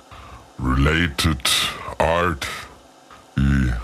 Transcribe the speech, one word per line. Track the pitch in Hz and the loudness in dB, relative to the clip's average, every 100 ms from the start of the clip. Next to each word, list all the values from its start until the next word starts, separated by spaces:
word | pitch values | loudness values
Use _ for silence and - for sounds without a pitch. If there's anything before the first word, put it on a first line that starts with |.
| - - - - - - | -20 -20 -20 -20 -20 -6
Related | 64 64 71 80 85 69 85 73 - - - - - - | -2 2 4 4 2 0 0 0 0 0 -2 -6 -8 -2
Art, | 78 85 87 73 - - - - - - - - - - | 2 2 0 -2 -6 -10 -14 -20 -20 -20 -20 -20 -8 0
wie | 67 67 64 58 | 2 4 2 -2